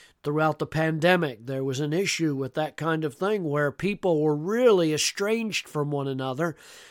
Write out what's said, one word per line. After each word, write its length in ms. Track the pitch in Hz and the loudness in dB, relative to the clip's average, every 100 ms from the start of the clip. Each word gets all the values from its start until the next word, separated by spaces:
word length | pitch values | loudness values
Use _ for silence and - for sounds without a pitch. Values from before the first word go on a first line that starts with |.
| - _ | -20 _
Throughout 360 | 147 151 156 151 | -2 2 2 0
the 60 | 151 | -4
pandemic, 800 | 151 160 160 170 180 156 110 120 | 0 0 2 4 4 2 -4 -8
there 180 | 135 | -4
was 160 | 135 131 | -2 -2
an 120 | 151 | -2
issue 440 | 165 196 - 160 135 | 0 -2 0 0 -2
with 180 | 131 | -4
that 220 | - 151 - | -4 -4 -4
kind 260 | 156 160 | -2 -2
of 140 | 156 127 | -2 -4
thing 260 | 190 214 | -2 -2
where 300 | 160 143 147 | -2 0 -2
people 500 | 135 185 208 185 156 | -2 -4 -2 0 2
were 140 | 151 147 | 2 0
really 580 | 165 226 247 190 160 | 0 4 6 6 4
estranged 720 | 151 - - 202 226 220 170 - | 2 -2 -2 -2 -2 -2 -6 -6
from 240 | 156 147 | -6 -2
one 160 | 143 139 | -2 -4
another 480 | 135 131 127 165 151 - - - | -4 -4 -2 -4 -4 -16 -20 -20